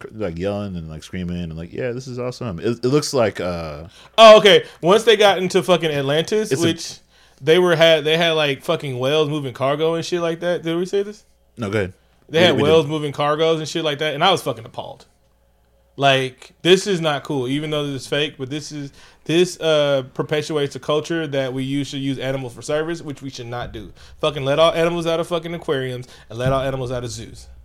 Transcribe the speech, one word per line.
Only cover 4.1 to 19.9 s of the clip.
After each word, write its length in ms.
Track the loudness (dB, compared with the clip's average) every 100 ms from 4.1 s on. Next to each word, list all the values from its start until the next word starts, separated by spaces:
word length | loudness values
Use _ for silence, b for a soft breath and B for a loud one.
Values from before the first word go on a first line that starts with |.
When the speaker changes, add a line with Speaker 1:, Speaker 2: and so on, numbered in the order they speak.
| 10
Speaker 2:
Oh, 200 | 12 12
okay. 260 | 10 6 B B
Once 220 | 2 4
they 120 | 4 6
got 220 | 4 4
into 240 | 0 0
fucking 280 | 2 2 2
Atlantis, 580 | -2 0 0 0 -2 0
Speaker 1:
It's 100 | 0
a 40 |
Speaker 2:
which 340 | 0 -2 -8 -16 _ b b b
they 200 | 2 4
were 160 | 4 6
had, 260 | 6 6
they 120 | 2 2
had, 160 | 2
like, 300 | 2 0 -2
fucking 360 | -2 -4 -4 -4
whales 300 | 0 2 0
moving 260 | -2 -6
cargo 400 | -4 -2 0 0
and 100 | -2
shit 160 | -4 -2
like 200 | -2 -4
that. 240 | -4 -4
Did 120 | -2 -4
we 100 | -2
say 180 | -2
this? 200 | -4 -8 _ _ _ -10
Speaker 1:
No, 140 | -4
go 80 | -2
ahead. 140 | -2 -6 _ _ _
Speaker 2:
They 120 | 2
Speaker 1:
We, 40 | 4
Speaker 2:
had 100 | 4
Speaker 1:
we 60 |
Speaker 2:
whales 200 | 4 4
Speaker 1:
didn't. 60 | 2
Speaker 2:
moving 220 | -2 -6
cargoes 480 | -2 -2 2 0 0
and 80 | -2
shit 160 | -4
like 160 | -4 -2
that, 120 | -4
and 100 | 0
I 80 | 2
was 100 | 2
fucking 220 | -2 -8
appalled. 420 | -10 -14 -14 -16 -20 _ _ _ _ _ _ _ _ 0
Like, 540 | 2 2 0 -8 -20 _
this 260 | 4 4 4
is 140 | -2
not 220 | 0 -4
cool, 240 | -4 -4 -2
even 220 | -4 -4
though 160 | -4 -4
this 160 | -6
is 40 | -4
fake, 260 | -4 -4 -6
but 140 | -10
this 200 | -8 -10
is, 220 | -12 -14 b b b
this, 340 | -2 2 2 0
uh, 420 | 0 2 2